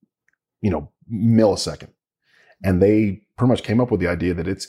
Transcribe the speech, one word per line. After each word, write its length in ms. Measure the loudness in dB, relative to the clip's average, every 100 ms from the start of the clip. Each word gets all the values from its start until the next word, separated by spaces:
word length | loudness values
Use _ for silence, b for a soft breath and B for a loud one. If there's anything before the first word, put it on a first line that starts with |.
| _ _ _ _ _ _
you 100 | -4
know, 200 | -4 -6 _ -12
millisecond?" 800 | -2 2 4 4 2 -6 -10 -16 _ _ _ b b b b
And 180 | -2 2
they 420 | 4 4 0 -4 _ -2
pretty 140 | 0
much 120 | 0
came 160 | 0 -2
up 100 | 0
with 100 | 0
the 80 | -2
idea 240 | -2 -2
that 140 | -4 -4
it's 200 | -8